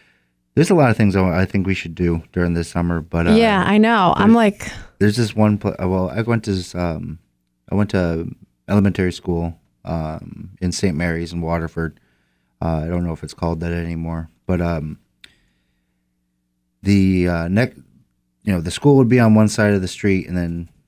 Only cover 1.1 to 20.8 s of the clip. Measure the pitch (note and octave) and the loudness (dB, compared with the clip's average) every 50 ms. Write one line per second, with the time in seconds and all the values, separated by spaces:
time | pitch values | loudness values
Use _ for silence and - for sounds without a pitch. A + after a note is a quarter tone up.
1.1 | F2+ G2 F#2 F2+ D#2+ F2+ F#2+ - - G2 F2+ F#2+ F#2+ - - F2 D#2+ - F2+ E2+ | 4 2 2 2 2 2 0 0 0 -2 -2 -2 -2 -4 -6 -8 -4 -2 0 0
2.1 | E2+ E2 E2 _ - F2+ F2+ F2 E2+ E2+ E2 - - F2 F2 F2 E2+ E2 D#2+ - | 0 -2 -4 _ -4 -2 0 0 0 -2 -4 -4 -4 -2 -2 -2 -2 -4 -4 -4
3.1 | - E2+ E2+ F2 G#3+ A3 A#3 A3 G3+ F#3+ F3 - G3+ G#3+ G#3+ A3+ A#3 G#3+ F#3 E3 | -2 0 2 4 4 4 4 2 2 0 0 2 2 4 4 4 4 2 2 2
4.1 | - - G3 G#3+ A3+ A#3 A3+ G3+ G3+ - - - - - - - _ - G2+ G#2 | 2 4 4 4 6 6 4 2 0 -2 -8 -14 -14 -16 -18 -14 _ 0 0 0
5.1 | G#2 A#2+ A#2 G#2+ - A2 G#2+ G#2+ G#2 G2+ - G2+ - - F#2 F#2 F#2 F#2 F#2 F#2 | 2 0 -2 -2 0 2 2 4 2 2 0 -4 -4 -4 -2 -2 0 0 -2 -2
6.1 | - G#2+ A2+ A#2 A#2 A2+ - G#2 G2 F#2 F2 - - F2+ F2 E2+ D#2+ D2+ F2 E2 | -4 -4 -2 -2 -2 -2 -2 -2 -4 -4 -4 -6 -6 -6 -4 -4 -4 -6 -8 -10
7.1 | D#2+ - _ _ _ _ _ _ _ _ _ - F2+ G2+ G#2 G2+ - F#2+ F2+ E2+ | -12 -14 _ _ _ _ _ _ _ _ _ -4 -2 -2 -2 0 0 0 0 0
8.1 | E2 E2 F2 - - - _ _ _ _ _ - G2 G#2 G2 G2+ F2 - F#2 F2+ | -2 -4 -6 -8 -10 -16 _ _ _ _ _ 0 2 2 2 2 2 0 -2 -2
9.1 | E2+ - - F#2 F2 E2+ E2+ E2+ E2 - _ _ _ _ - - E2 E2 D#2 D#2 | -4 -6 -6 -4 -4 -2 -2 -4 -6 -10 _ _ _ _ -10 -8 -6 -6 -6 -6
10.1 | D#2 D#2 - - - - - F2+ F#2+ - F#2 F2+ E2+ - - F#2+ D#2 D2+ E2+ E2+ | -8 -10 -12 -16 -18 -16 -18 -18 -12 -6 -6 -6 -4 -2 -2 -2 -2 -2 -2 -2
11.1 | E2 E2 E2+ D#2+ F2 E2+ E2 D#2+ E2+ E2+ E2 D#2+ - E2 E2 D#2 - _ _ _ | -2 -4 -6 -8 -8 -6 -4 -2 -2 -4 -4 -4 -6 -6 -6 -6 -6 _ _ _
12.1 | _ _ _ _ _ _ _ _ _ - - E2 E2 D#2 D2+ E2 F2 F2 F2 E2+ | _ _ _ _ _ _ _ _ _ -8 -6 -4 -4 -4 -4 -4 -4 -4 -2 -4
13.1 | D#2+ - - D#2 - - E2+ E2+ E2 D#2+ F2 E2+ E2+ E2+ E2 E2+ E2+ E2 E2 E2 | -6 -6 -10 -14 -10 -6 -4 -4 -4 -4 -4 -6 -6 -6 -6 -6 -8 -8 -8 -8
14.1 | E2 E2 D#2+ D#2 _ _ _ - F2+ F2 F2 E2+ E2+ D#2+ D2+ D#2 D2+ - _ _ | -8 -8 -10 -12 _ _ _ -4 -2 -2 0 -2 -2 -4 -6 -8 -10 -14 _ _
15.1 | _ _ _ - _ _ _ _ _ _ _ _ _ _ _ _ _ _ _ _ | _ _ _ -20 _ _ _ _ _ _ _ _ _ _ _ _ _ _ _ _
16.1 | _ _ _ _ _ _ _ _ _ _ _ _ _ _ - G2 G2+ G2 F#2+ F#2+ | _ _ _ _ _ _ _ _ _ _ _ _ _ _ 0 2 4 4 4 4
17.1 | F#2 F2+ F2 F2 E2+ E2 E2 E2+ F#2+ A2 B2+ B2 - - - _ _ _ _ _ | 4 2 2 0 0 -2 -2 0 0 0 0 0 -2 -10 -20 _ _ _ _ _
18.1 | _ _ _ _ _ _ - G#2+ F#2+ F2 D#2+ F2 - - - D3 C#3+ C3+ C3 A2+ | _ _ _ _ _ _ -4 -4 -2 -2 -2 -6 -6 -2 2 4 6 6 4 4
19.1 | B2+ B2+ A#2 A2 G#2+ G#2+ G#2+ G#2 - - G#2+ G#2 G2+ G2 F#2 F#2 - - - G2+ | 4 4 4 6 6 6 4 4 2 2 2 2 2 2 0 -4 -6 -4 0 0
20.1 | G2 F#2 - - F2+ F2+ F2 E2+ E2+ E2+ E2+ - _ _ | 0 0 -2 -4 -4 -4 -4 -4 -6 -8 -10 -12 _ _